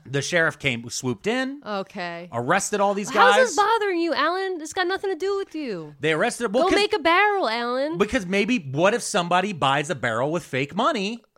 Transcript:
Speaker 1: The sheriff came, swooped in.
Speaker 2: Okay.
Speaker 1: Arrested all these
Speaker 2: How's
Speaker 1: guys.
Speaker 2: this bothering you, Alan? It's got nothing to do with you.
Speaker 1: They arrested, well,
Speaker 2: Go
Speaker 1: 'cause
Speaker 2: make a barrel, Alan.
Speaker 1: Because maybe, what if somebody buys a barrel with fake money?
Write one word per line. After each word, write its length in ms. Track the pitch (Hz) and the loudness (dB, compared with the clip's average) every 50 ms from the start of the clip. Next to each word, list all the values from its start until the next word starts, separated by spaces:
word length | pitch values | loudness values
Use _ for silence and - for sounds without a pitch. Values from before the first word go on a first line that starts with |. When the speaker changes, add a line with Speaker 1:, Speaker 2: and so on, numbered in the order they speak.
| - | -12
Speaker 1:
The 160 | 117 135 143 | -6 -4 -4
sheriff 380 | 139 - 180 170 165 156 - - | -2 0 0 2 2 0 0 -2
came, 280 | - 139 120 117 117 120 | -2 -2 -2 -2 -4 -8
swooped 380 | - - - 127 123 - - | -8 -6 -4 -4 -4 -4 -2
in. 360 | 196 233 254 262 262 277 294 277 | -2 -2 -2 -2 -4 -6 -10 -10
Speaker 2:
Okay. 640 | 208 208 196 196 - - 208 180 175 170 170 175 175 | -8 -8 -6 -8 -8 -10 -10 -8 -8 -8 -10 -12 -8
Speaker 1:
Arrested 480 | 120 117 123 127 175 196 - - 208 202 | -6 -4 0 0 2 0 0 0 0 0
all 140 | 196 202 202 | 2 0 0
these 160 | 196 208 196 | -2 -4 0
Speaker 2:
How's 260 | 262 - 427 494 403 415 | 4 6 6 8 8 6
Speaker 1:
guys. 100 | 523 466 | 4 4
Speaker 2:
this 80 | 330 | 2
bothering 440 | 339 403 427 453 440 415 403 370 339 | 2 2 2 2 2 0 0 0 0
you, 120 | 339 339 277 | 0 0 0
Alan? 480 | 220 277 311 349 381 381 381 370 330 | 0 0 0 0 -2 -2 -4 -6 -6
It's 100 | 311 311 - | -10 -8 -6
got 120 | 392 370 | -4 -2
nothing 240 | 349 381 381 - 392 | -2 -2 -2 -4 -4
to 60 | 381 302 | -4 -4
do 180 | 370 392 403 392 | -4 -4 -2 -4
with 180 | 381 - - | -4 -6 -8
you. 400 | 311 302 254 202 170 160 147 151 139 | -8 -6 -6 -6 -8 -8 -12 -8 -4
Speaker 1:
They 140 | 127 156 160 | 0 0 2
arrested, 400 | 151 190 240 226 - 240 220 196 | 2 2 0 0 -2 -4 -2 0
well, 120 | 254 320 | 2 2
Speaker 2:
Go 40 | 381 | 4
Speaker 1:
'cause 60 | - | 4
Speaker 2:
make 180 | 403 415 415 415 | 4 4 2 0
a 60 | 381 | 0
barrel, 500 | 277 330 330 370 403 415 403 392 339 233 | 2 4 4 4 4 4 2 2 0 0
Alan. 480 | 220 233 240 240 247 254 277 302 - 170 | -2 -2 -2 -2 -2 -2 -2 -2 0 0
Speaker 1:
Because 300 | 208 208 - 262 190 175 | 0 0 0 -2 -2 0
maybe, 320 | 185 202 208 190 254 233 | 0 0 2 2 0 -2
what 340 | 156 135 127 143 170 196 214 | -2 -4 0 2 2 4 2
if 80 | 233 | 2
somebody 500 | - - - 202 170 175 175 180 185 208 | -2 -2 -2 0 0 2 2 2 2 0
buys 380 | 202 147 139 135 135 147 156 147 | -2 0 2 2 2 2 0 -2
a 60 | 180 | -4
barrel 360 | 127 113 123 110 113 127 151 | -4 -2 -2 0 0 0 0
with 120 | 160 175 - | -2 -4 -4
fake 320 | - - 127 143 135 165 | -4 -4 -4 -4 -2 -2
money? 480 | 185 240 320 320 226 190 202 233 233 - _ _ | 0 0 0 0 0 -2 -4 -6 -8 -12 _ _